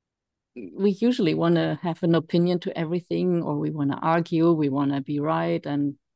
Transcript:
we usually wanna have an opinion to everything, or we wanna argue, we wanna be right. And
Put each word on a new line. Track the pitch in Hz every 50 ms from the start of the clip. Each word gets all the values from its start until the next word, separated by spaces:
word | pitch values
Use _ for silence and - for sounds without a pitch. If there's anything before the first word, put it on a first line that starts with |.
| _ _ _ _ _ _ _ _ _ _ _
we | - 202 85 78 - 190 208
usually | 185 - 226 240 254 - 202 160 156
wanna | 160 165 170 170 165 160 160 156 -
have | - 170 160 - 185
an | 170 165
opinion | 160 160 - - 170 175 180 180 175
to | - 185 - -
everything, | 165 156 175 180 170 _ 170 170 180 180 175 170
or | 165 160 147 147
we | 156 151
wanna | 156 151 143 139 - -
argue, | - 160 165 170 165 - 175 160 165 170
we | 170 156 151 139
wanna | 131 143 143 139 139 139
be | 135 - 147 147
right. | 147 156 160 165 170 170 170 165 -
And | 151 143 143 143 143 - - _ _ _